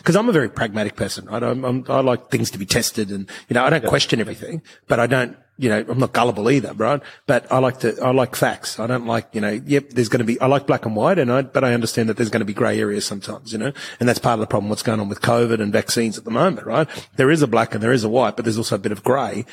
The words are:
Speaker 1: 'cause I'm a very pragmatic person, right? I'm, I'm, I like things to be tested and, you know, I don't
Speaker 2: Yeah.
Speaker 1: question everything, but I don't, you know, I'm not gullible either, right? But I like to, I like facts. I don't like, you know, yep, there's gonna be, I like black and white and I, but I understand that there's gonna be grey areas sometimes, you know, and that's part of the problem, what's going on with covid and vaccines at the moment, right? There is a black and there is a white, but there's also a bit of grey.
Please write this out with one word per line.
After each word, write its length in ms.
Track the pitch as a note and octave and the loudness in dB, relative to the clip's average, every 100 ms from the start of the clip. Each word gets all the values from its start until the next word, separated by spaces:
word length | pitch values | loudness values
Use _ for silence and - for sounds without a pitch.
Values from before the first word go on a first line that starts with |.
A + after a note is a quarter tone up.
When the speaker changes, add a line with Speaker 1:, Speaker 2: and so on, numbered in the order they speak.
Speaker 1:
'cause 120 | - F3+ | 0 2
I'm 120 | A#3+ | 4
a 40 | |
very 180 | E3 A2 | 2 0
pragmatic 460 | - A#2 G#2+ G#2 - | -2 -4 -2 -4 -4
person, 300 | G2 - F#2 | -6 -8 -8
right? 180 | G#2+ | -4
I'm, 200 | A#2+ B2 | -2 -2
I'm, 220 | B2+ B2+ B2+ | -2 -4 0
I 120 | C3+ | 2
like 320 | C3 A#2+ - | 2 0 -2
things 180 | A#2 A2+ | -2 -2
to 80 | F#2+ | -6
be 80 | G2 | -2
tested 460 | C3 - - G2 | -2 -2 -2 -4
and, 180 | G2+ F#2+ - - | -6 -10 -12 -2
you 40 | |
know, 100 | B2 | 2
I 60 | C3+ | 4
don't 140 | D#3 | 2
Speaker 2:
Yeah. 60 | G#2+ | 2
Speaker 1:
question 300 | C#3 - A#2 | 0 2 0
everything, 440 | G2 - G2+ E3 - - - | -2 -8 -10 -12 -12 -14 -2
but 120 | A#2 | 2
I 60 | A#2 | 2
don't, 320 | C3 A#2+ - _ - | 2 0 -8 _ -4
you 100 | B2 | 0
know, 160 | G#2+ - | 0 0
I'm 120 | B2+ | 0
not 120 | B2 | 0
gullible 380 | A#2 A#2+ G#2 A2 | 2 2 2 2
either, 240 | C#3 - | 2 0
right? 300 | F2 A2 C#3+ - - - | -2 0 0 -4 -6 0
But 240 | C3+ - | 0 2
I 80 | C3 | 2
like 220 | C3 A#2+ | 2 0
to, 140 | A#2 - | -2 0
I 80 | B2+ | 2
like 220 | C3 B2 - | 2 0 0
facts. 440 | B2+ - - - | -2 -2 -8 -6
I 80 | A#2 | -2
don't 180 | B2+ A#2 | -2 -2
like, 220 | A2+ - | -4 -4
you 80 | A2 | -4
know, 100 | G#2 G#2+ | -4 -4
yep, 280 | C#3+ C#3 C#3 | 0 0 2
there's 180 | A#2+ A2 | 0 2
gonna 140 | A#2+ | 2
be, 180 | A2+ A#2+ | 2 2
I 60 | C3 | 2
like 180 | C#3 C#3+ | 2 2
black 220 | C3 A2+ | -2 -2
and 80 | G#2+ | 0
white 240 | D3 F#3 | 2 2
and 120 | A#2+ | 2
I, 120 | C3 | 0
but 200 | B2+ C#3 | 0 0
I 120 | B2+ A#2+ | 2 2
understand 340 | A2+ - A2+ | 0 0 0
that 80 | G#2+ | 0
there's 140 | A2+ | 0
gonna 140 | A2+ G#2 | 0 -2
be 80 | G2 | 0
grey 240 | A2 G#2+ | 0 0
areas 260 | G#2+ G#2 - | 0 -2 -4
sometimes, 480 | G2+ - G2+ A2+ | -8 -10 -14 -10
you 60 | A2 | -6
know, 120 | B2+ - - - | -6 -8 -12 0
and 100 | A#2+ | 2
that's 80 | A2+ | 2
part 160 | C3 | 2
of 60 | A2+ | 0
the 80 | G#2+ | 0
problem, 220 | G#2+ G2+ | 0 -2
what's 100 | G#2 | -4
going 180 | - G#2+ | -2 -2
on 80 | G2+ | -2
with 140 | G#2 | -2
covid 400 | - A#2+ A#2+ A2+ | 2 2 2 0
and 100 | G#2 | 0
vaccines 460 | G#2 - A#2+ A2+ G2 | 0 0 0 -2 -4
at 60 | - | -4
the 60 | |
moment, 340 | A#2+ F#3 C3 G#2+ | 0 0 0 -2
right? 240 | B2 D#3 - - - | -2 -2 -6 -6 0
There 120 | C3 | 2
is 140 | D#3+ | 4
a 40 | C3+ | 4
black 280 | A2+ A#2 G#2+ | 2 0 0
and 80 | |
there 100 | A2+ | 2
is 100 | C3 | 2
a 60 | G#2+ | 2
white, 260 | B2 A2 A#2+ | 2 0 0
but 80 | A2+ | -2
there's 120 | A2 | -2
also 160 | A2+ | -2
a 60 | G#2 | -4
bit 120 | G#2+ | -4
of 120 | G2+ | -2
grey. 420 | - C3+ A2 G2+ - | 0 0 0 -6 -8